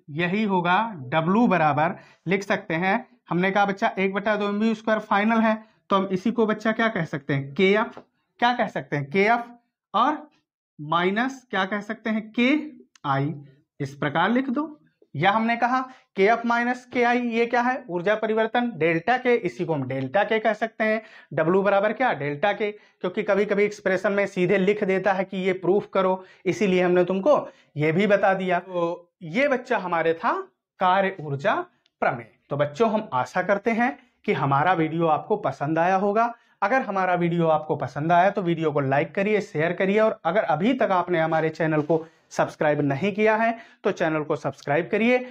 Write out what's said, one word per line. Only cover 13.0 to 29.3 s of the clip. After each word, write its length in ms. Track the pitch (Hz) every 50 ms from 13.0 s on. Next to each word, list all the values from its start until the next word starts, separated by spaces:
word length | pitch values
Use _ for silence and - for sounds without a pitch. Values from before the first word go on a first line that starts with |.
| - 147 135 139 143 147 - - - - - _ _ _ _ -
इस 140 | 147 135 -
प्रकार 340 | - 147 147 139 165 170 202
लिख 200 | 233 247 262 269
दो। 240 | 240 294 302 320 - - _ _ _ _ _ _ -
या 160 | 135 160 190
हमने 260 | 208 220 226 226 233
कहा 240 | 233 247 240 254 254 254 254 - - _ _ _
केएफ़ 300 | - 190 208 233 233 233
माइनस 380 | 233 233 233 240 240 247 247 -
केआई, 340 | - - 254 240 240 240 247
ये 260 | 247 240 220 233 233
क्या 140 | 233 247 240 240
है? 220 | 247 254 277 269 226
ऊर्जा 260 | 175 180 170 202 214
परिवर्तन 540 | 208 226 214 220 220 220 214 - 247 240 240 214
डेल्टा 400 | 156 156 170 165 165 - - 247 254
के, 160 | 254 247 240
इसी 280 | 233 - 175 - - 175
को 100 | 156 160
हम 80 | 143 131
डेल्टा 400 | 123 135 135 131 127 - 196 208
के 140 | 208 220 220
कह 140 | 220 226 214
सकते 300 | - 240 220 - - 226
हैं। 180 | 220 214 226 220 - - - - _ -
डब्ल्यू 300 | 151 160 160 185 196 190
बराबर 300 | 202 196 196 196 220 233
क्या? 200 | - 262 180 151
डेल्टा 380 | 135 - 143 147 143 175 202 202
के, 180 | 202 220 208
क्योंकि 520 | 208 - - _ _ _ - 185 185 220 202
कभी-कभी 420 | - 196 190 208 202 208 190 208
एक्सप्रेशन 480 | 202 208 - - 190 190 180 - 214 196
में 140 | 202 202 190
सीधे 300 | - 185 180 170 208 196
लिख 240 | 190 196 208 208 208
देता 280 | 190 190 190 185 208 190
है 120 | 185 190
कि 120 | 190 - 190
ये 140 | 185 190 185
प्रूफ 340 | 190 - 170 185 208 196 - -
करो, 300 | 196 190 185 190 185 185 - - _ -
इसीलिए 360 | 185 170 - 214 190 180 180 180
हमने 220 | 175 180 180 180
तुमको 340 | 180 190 196 190 302 285 - - - - _ _ _ -
ये 160 | 147 147 156 156
भी 140 | 180 208
बता 260 | 202 208 196 214 196 190
दिया। 240 | 185 190 180 175 175
तो 500 | 180 190 185 175 170 170 175 175 - _ _ _ 180
ये 240 | 156